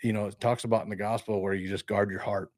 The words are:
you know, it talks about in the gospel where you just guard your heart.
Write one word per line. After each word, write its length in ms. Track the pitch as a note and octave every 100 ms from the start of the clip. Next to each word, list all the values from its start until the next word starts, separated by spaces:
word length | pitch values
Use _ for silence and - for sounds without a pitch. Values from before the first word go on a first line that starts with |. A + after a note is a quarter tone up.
you 100 | A#2+
know, 140 | G#2+ G#2
it 120 | G2
talks 240 | A#2+ A#2+
about 200 | A#2+ A2
in 60 | G#2
the 60 | G2+
gospel 460 | G#2 A2+ - G#2
where 120 | G2
you 140 | G2 F#2
just 200 | G2 -
guard 220 | G2+ G2+
your 100 | F#2
heart. 320 | A2+ G2 -